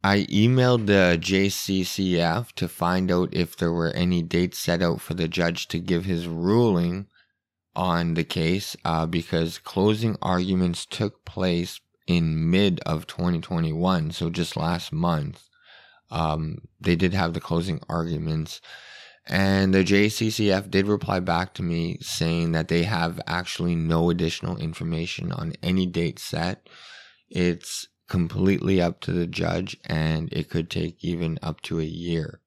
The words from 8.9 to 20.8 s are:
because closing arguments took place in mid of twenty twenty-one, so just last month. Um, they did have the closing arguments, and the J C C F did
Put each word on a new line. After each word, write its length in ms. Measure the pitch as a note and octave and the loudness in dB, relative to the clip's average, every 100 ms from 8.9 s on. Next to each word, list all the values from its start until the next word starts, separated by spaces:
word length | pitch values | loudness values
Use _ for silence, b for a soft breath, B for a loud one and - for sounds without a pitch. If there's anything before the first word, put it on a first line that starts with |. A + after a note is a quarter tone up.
| E2 E2 | -2 0
because 520 | F2 D#2+ E2+ E2 E2+ | -2 -2 0 -2 -4
closing 580 | - - G2+ G#2+ A2+ G#2+ | -8 0 2 2 0 -2
arguments 640 | - F2+ F#2 F#2 F2+ E2+ - | 0 0 2 2 0 -2 -8
took 380 | - G#2+ - | -4 -4 -4
place 560 | - - F#2 F2 F2 - _ _ - | -14 -2 0 0 -2 -8 _ _ 0
in 440 | F2 E2 D#2+ D#2+ | 2 2 0 2
mid 300 | F2+ G2+ E2 | 4 4 0
of 260 | - D#2 D2+ | -2 -4 -6
twenty 340 | - F2 E2+ | -4 -2 -2
twenty-one, 680 | D#2+ F2 E2 D#2 F2+ F#2 D#2 | -2 -2 0 0 2 2 -2
so 200 | E2 E2+ | -4 -4
just 260 | E2+ E2 - | -2 -4 -2
last 360 | D#2+ F2 - | -2 -2 -4
month. 520 | D#2 F2 E2 D2 - _ B B B B B _ | -2 0 0 -2 -10 _ B B B B B _
Um, 520 | E2 D#2+ D#2 D#2 - - _ | -2 0 0 -4 -8 -14 _
they 160 | - E2+ | 0 2
did 160 | F2+ | 2
have 220 | F#2+ E2+ | 2 -2
the 60 | E2+ | -2
closing 400 | - E2+ F2 E2+ - | -2 -2 -2 -6 -4
arguments, 720 | E2 E2+ D#2 D#2 D#2 D#2 - B B B B B B - | -4 -2 -2 -2 -2 -4 -10 B B B B B B -4
and 460 | F#2 G2 G2 F#2+ | 0 2 4 4
the 100 | F#2+ | 4
J 240 | F#2 G2+ G#2 | 4 4 4
C 220 | - A2+ | 2 -2
C 200 | G#2+ G#2 | 0 2
F 200 | F#2+ G2 | 2 2
did 160 | F#2+ | 0